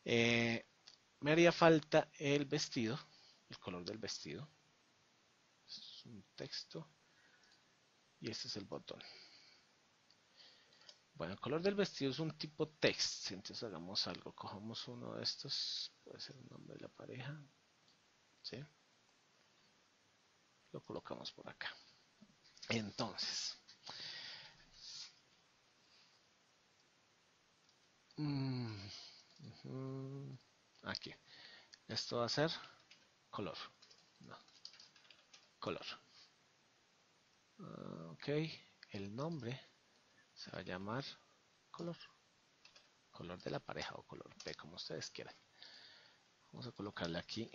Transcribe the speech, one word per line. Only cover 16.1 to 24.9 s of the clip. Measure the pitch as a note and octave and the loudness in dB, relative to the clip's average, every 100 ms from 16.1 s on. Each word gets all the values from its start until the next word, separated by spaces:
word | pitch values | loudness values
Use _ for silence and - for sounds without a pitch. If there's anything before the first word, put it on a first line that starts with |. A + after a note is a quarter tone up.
| - | -12
ser | - B2+ | -12 -12
el | - | -14
nombre | - - - | -14 -12 -10
de | |
la | - | -10
pareja. | - - A#2+ B2+ D3+ C#3 - _ _ - - - - - - | -10 -10 -8 -6 -8 -12 -20 _ _ -20 -20 -20 -20 -20 -14
¿Sí? | - B2 D3 - _ - - - _ - - - - - - _ _ _ _ - _ _ - | -10 -8 -10 -16 _ -20 -20 -20 _ -20 -20 -20 -20 -20 -20 _ _ _ _ -20 _ _ -12
Lo | C#3+ | -10
colocamos | - - - - - | -6 -6 -6 -6 -8
por | - - | -10 -12
acá. | - - - - - - - - - - - - | -8 -8 -8 -14 -20 -20 -20 -20 -20 -20 -10 0
Entonces. | A#2 G#2 - A#2 - - - - - - - - - - - - - - - - - - | 2 2 -2 -2 -2 -2 0 -2 -6 -12 -16 -12 -8 -8 -8 -8 -10 -14 -18 -20 -16 -12